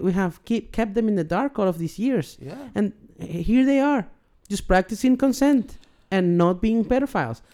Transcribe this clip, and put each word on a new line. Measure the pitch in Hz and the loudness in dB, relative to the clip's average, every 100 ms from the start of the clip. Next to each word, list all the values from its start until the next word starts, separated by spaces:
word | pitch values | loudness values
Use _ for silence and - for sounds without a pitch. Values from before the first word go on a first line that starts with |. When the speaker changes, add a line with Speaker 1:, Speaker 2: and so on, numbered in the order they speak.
| 185 | 0
Speaker 1:
we | |
have | 185 185 - | 0 -2 -4
keep, | - 226 - | -6 -6 -4
kept | - 220 | -4 -2
them | 202 220 | -2 0
in | |
the | 202 | 0
dark | 156 175 277 277 | -2 -2 -2 -2
all | 190 | -2
of | 165 | -2
these | 165 - | -6 -4
years. | 247 240 135 - | -2 -2 -4 -10
Speaker 2:
Yeah. | 131 233 269 | -16 -16 -8
Speaker 1:
And | 202 208 - - - | -4 -4 -4 -18 -16
h-, | 170 170 170 | -10 -6 0
here | 247 | 2
they | 262 277 | 4 2
are, | 285 277 180 - _ _ - | 2 0 -2 -12 _ _ -10
just | 202 - | -8 0
practicing | 185 185 214 262 254 | 2 2 0 2 4
consent | 269 247 277 277 - - - _ _ | 2 2 2 2 0 -10 -20 _ _
and | 190 180 175 | 0 2 4
not | 175 180 | 2 2
being | 220 226 | 0 0
pedophiles. | 214 247 277 190 123 - - | 0 0 0 -2 -4 -6 -14